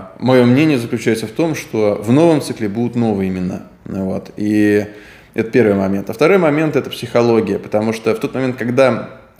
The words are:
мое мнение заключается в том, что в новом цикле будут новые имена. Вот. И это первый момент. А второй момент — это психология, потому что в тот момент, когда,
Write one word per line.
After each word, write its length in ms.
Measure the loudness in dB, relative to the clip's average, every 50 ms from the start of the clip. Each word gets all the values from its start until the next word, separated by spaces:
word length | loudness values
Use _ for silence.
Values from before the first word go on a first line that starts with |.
| -8 -14 -12 -4
мое 260 | 0 4 4 6 6
мнение 320 | 6 4 4 4 2 2 0
заключается 500 | -2 -4 -6 -2 0 0 -2 -2 -2 -6
в 20 |
том, 240 | -4 -2 -2 -2 -2
что 460 | -6 -8 -6 -2 0 0 0 0 -2
в 80 | 0 2
новом 300 | 4 4 4 4 4 2
цикле 280 | 0 -4 -6 -6 -6 -4
будут 280 | -4 -4 -4 -4 -2
новые 320 | -2 0 0 0 0 -2 -2
имена. 400 | -2 -4 -4 -6 -6 -8 -12 -16 -20 -18 -14
Вот. 480 | -10 -8 -6 -4 -4 -4 -6 -8 -10 -8
И 480 | -6 -2 0 2 2 4 4 2 2 0 -4 -10 -18 -20 -20 -20 -20 -20 _ -6
это 160 | -4 -2 0
первый 260 | 2 4 4 4 2
момент. 340 | 2 0 -2 -2 -4 -6 -6
А 20 |
второй 260 | -2 0 2 4 4 4
момент — 360 | 4 2 2 0 0 0 -2
это 140 | -2 -4 -4
психология, 680 | -8 -10 -6 -2 0 2 2 4 2 2 2 0 -2 -4
потому 320 | -4 -4 -2 -2 -2 -2
что 240 | -4 -2 -2 -2 -2
в 20 | -2
тот 160 | -4 -6 -4
момент, 220 | -4 -4 -4 -4
когда, 540 | -4 -4 -2 2 4 4 4 2 0 -6 -10 -16 -20 -20 -18 _